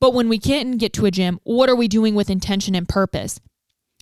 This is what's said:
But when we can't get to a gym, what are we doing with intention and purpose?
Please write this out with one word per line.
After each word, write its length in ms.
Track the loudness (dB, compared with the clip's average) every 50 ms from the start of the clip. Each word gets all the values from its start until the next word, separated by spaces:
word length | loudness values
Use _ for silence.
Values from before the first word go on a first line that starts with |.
But 140 | 2 2 4
when 140 | 2 2 0
we 100 | 0 0
can't 400 | 0 0 -2 -2 -2 -4 -4 -2
get 140 | -4 -4 -2
to 120 | 0 0
a 40 | 0
gym, 300 | 0 0 0 -2 -2 -4
what 260 | -4 -2 2 2 4 4
are 60 | 4
we 120 | 2 2 2
doing 260 | 2 2 2 2 2
with 160 | 0 0 -2
intention 460 | -2 -4 -2 -2 -2 -2 -2 -2 -2
and 120 | -2 -2 -2
purpose? 520 | -2 0 0 -2 -2 -6 -8 -8 -10 -14 _ _ _ _ _ _ _ _ _ _ _ _